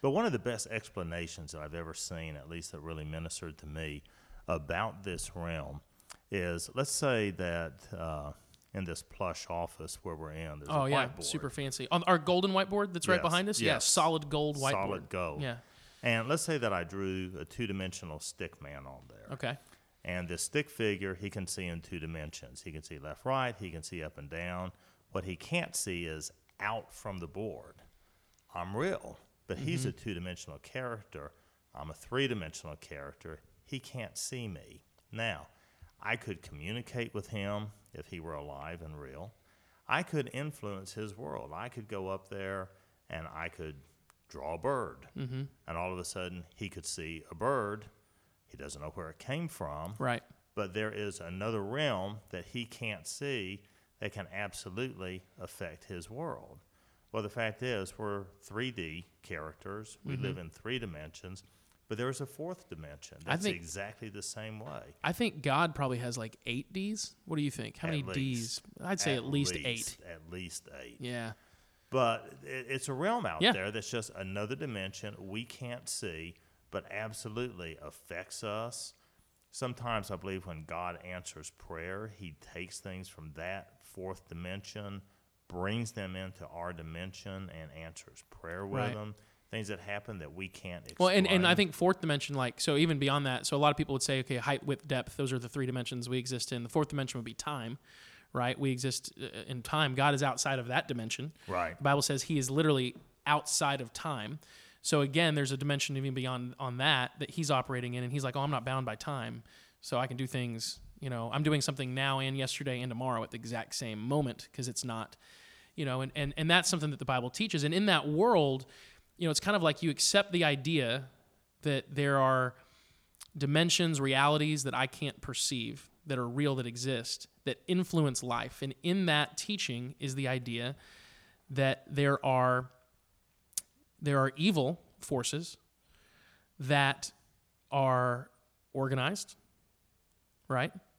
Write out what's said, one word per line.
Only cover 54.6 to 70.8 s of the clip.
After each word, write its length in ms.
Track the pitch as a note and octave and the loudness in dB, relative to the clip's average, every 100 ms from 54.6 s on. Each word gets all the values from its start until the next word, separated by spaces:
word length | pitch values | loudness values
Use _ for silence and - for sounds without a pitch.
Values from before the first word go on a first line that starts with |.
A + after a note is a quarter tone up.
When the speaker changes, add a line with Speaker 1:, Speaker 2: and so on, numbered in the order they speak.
| - F#2 C3 A2+ F#2 F#2 - - | -8 -4 -6 -4 -8 -8 -12 -14
Speaker 1:
affect 460 | F#2 - F2+ D2+ - | -14 -8 -10 -10 -10
his 240 | F2+ E2+ | -10 -10
world. 500 | A2+ E3 B2 - - _ _ _ _ _ | -8 -8 -8 -12 -20 _ _ _ _ _
Well, 100 | A2+ | -4
the 60 | G#2 | -4
fact 340 | A#2+ A2 G#2+ | -2 -4 -2
is, 340 | B2+ A2+ F#2+ - | -2 -2 -4 -6
we're 260 | G#2+ G2+ F#2+ - | -4 -4 -6 -16
three 300 | - G2+ B2+ | -10 -4 -4
D 340 | A#2 E2 D#2+ F2 _ | -4 -6 -6 -12 _
characters. 760 | - E2 D#2 D#2 G2 G2+ G#2+ - | -10 -8 -8 -10 -10 -10 -10 -12
We 120 | - C3+ | -6 -4
Speaker 2:
Mm-hmm. 80 | |
Speaker 1:
live 140 | C3 C3+ | -2 -4
in 120 | E2 | -8
three 300 | - A2 B2+ | -10 -6 -4
dimensions. 640 | A2 D2+ D#2 - F#2 F#2+ - _ _ _ _ | -4 -8 -12 -12 -12 -14 -16 _ _ _ _
But 80 | G#2+ | -2
there 120 | B2 | -2
is 120 | C3+ | -2
a 40 | C#3 | -8
fourth 440 | - D#3+ F3+ - | -6 -8 -8 -12
dimension 480 | D#2 D2+ C#2+ - - - | -14 -12 -14 -16 -14 0
Speaker 2:
I 40 | |
Speaker 1:
that's 120 | D#3 | 2
Speaker 2:
think 120 | G3+ F2 | 2 -2
Speaker 1:
exactly 520 | E2+ E2 G2+ G#2+ A2+ | -4 -6 -6 -8 -10
the 120 | G2+ | -8
same 360 | - - A2 A2 | -8 -6 -8 -8
way. 220 | G#2+ C#2 - - | -8 -10 -12 -2
Speaker 2:
I 80 | D3 | -2
think 320 | E3+ A#3 D3+ | 2 0 0
God 320 | C#3+ C#3 E3+ D3 | 2 4 4 2
probably 240 | C#3 B2 | 0 0
has, 180 | B2 A#2+ | -2 -4
like, 200 | A2 - - | -6 -8 -4
eight 260 | A#2+ - | -4 -4
Ds. 400 | F#3+ G3 G#3+ - - - | -4 -4 -4 -6 -10 -4
What 100 | D#3 | 0
do 80 | |
you 80 | D3 | 0
think? 260 | - A2+ - | 0 -6 -4
How 120 | E3 | -2
Speaker 1:
At 20 | |
Speaker 2:
many 120 | D#3 | 0
Speaker 1:
least. 600 | B2 - C3+ B2 A#2 - - - | 0 0 0 0 -2 -6 -10 -10
Speaker 2:
Ds? 80 | F3 | -4
I'd 120 | F#3+ | 0
say 120 | - | 2
Speaker 1:
At 60 | C3 | 2
Speaker 2:
at 80 | B2+ | 2
least 280 | C#3+ C#3 | 2 2
Speaker 1:
least, 140 | E3+ C3 | 0 -2
Speaker 2:
eight. 300 | A#2 G#2+ - F2+ | -2 -4 -8 -12
Speaker 1:
at 220 | E2 D#2+ | -14 -8
least 360 | F2+ F2+ - - C3+ | -6 -6 -8 -12 -14